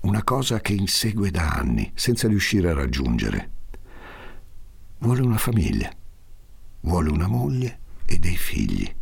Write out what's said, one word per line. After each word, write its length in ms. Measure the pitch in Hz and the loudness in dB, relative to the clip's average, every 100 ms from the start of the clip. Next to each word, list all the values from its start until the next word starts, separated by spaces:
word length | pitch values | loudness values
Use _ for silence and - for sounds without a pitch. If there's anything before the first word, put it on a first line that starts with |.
Una 220 | 95 104 | 0 0
cosa 360 | - 127 131 113 | 2 0 0 -2
che 140 | - | 0
insegue 580 | 101 95 - 113 107 98 | 0 2 0 0 0 0
da 200 | 85 80 | 0 0
anni, 380 | 73 62 57 - - | 0 0 0 -2 -2
senza 320 | - 117 113 | 0 2 2
riuscire 420 | 104 - 104 87 | 2 2 2 2
a 40 | |
raggiungere. 760 | 76 65 62 65 58 53 50 - - - - - - - - - - - - - - - - | 2 0 0 0 0 0 -2 -4 -8 -8 -10 -12 -16 -16 -16 -14 -14 -14 -14 -14 -16 -16 -4
Vuole 240 | 113 123 | 0 2
una 160 | 127 110 | 2 2
famiglia. 520 | - 113 82 - - - - - - - - - - - | 2 2 2 0 -2 -8 -16 -18 -20 -18 -18 -18 -16 -8
Vuole 280 | 80 87 78 | 0 2 2
una 180 | 76 90 | 2 2
moglie 520 | 120 135 131 123 - - - - | 0 0 -2 -2 -6 -14 0 6
e 140 | 87 | 6
dei 160 | 87 87 | 6 4
figli. 540 | - - - - 95 - | 2 0 0 0 -2 -4